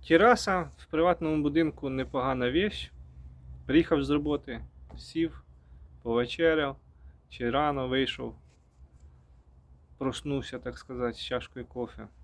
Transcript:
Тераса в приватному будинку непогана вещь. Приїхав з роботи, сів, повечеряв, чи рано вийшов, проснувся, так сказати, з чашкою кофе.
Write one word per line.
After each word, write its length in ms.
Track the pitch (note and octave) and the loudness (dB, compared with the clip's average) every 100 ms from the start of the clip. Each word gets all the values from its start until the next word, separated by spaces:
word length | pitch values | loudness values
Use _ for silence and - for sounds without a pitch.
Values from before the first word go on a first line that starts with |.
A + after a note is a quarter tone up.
| - | 6
Тераса 640 | E3 A3 A#3+ - F#3 D#3 - | 8 8 6 4 -2 -2 -12
в 80 | - | -6
приватному 580 | D#3 E3+ F3 D#3+ D#3 | 2 2 2 0 2
будинку 460 | D3 D3 D#3+ D3+ C#3 | 2 2 2 -2 -6
непогана 640 | C3 C3 C#3 B2+ C3 B2 | -4 -2 -2 -2 0 2
вещь. 400 | C#3+ G#3 - - - - - - - - - - | 2 0 -2 -12 -16 -20 -18 -20 -18 -18 -16 2
Приїхав 380 | C#3+ E3 D3+ | 4 4 2
з 60 | C#3 | 2
роботи, 520 | D3 D3 C#3+ - A#2 - - - - | 0 2 -2 -4 -12 -12 -18 -18 -16
сів, 460 | - E3 E3 - - - - - - - | -10 -4 -4 -4 -20 -20 -20 -20 -20 -12
повечеряв, 760 | A#2+ A#2 A#2+ - E3 D#3+ C#3+ C#3 - - - - _ | -2 0 0 2 2 2 0 -6 -18 -20 -20 -20 _
чи 200 | - A#2+ | -4 0
рано 380 | C3 D3 C#3+ C3 | 2 2 0 0
вийшов, 480 | C3 C3 - A#2+ - - _ _ _ - - - - - - - - _ - _ - | 0 0 -2 -8 -10 -20 _ _ _ -20 -20 -20 -20 -20 -20 -20 -20 _ -20 _ -6
проснувся, 600 | C3 B2 D3 C#3 B2 B2+ | -6 -4 -4 -6 -6 -10
так 180 | B2+ A#2+ | -10 -12
сказати, 360 | - B2+ A#2+ | -12 -6 -4
з 60 | A#2 | -4
чашкою 460 | - B2 - C3 A#2+ | -6 -6 -6 -14 -12
кофе. 420 | B2+ A#2 - G#2+ - | -8 -8 -10 -18 -18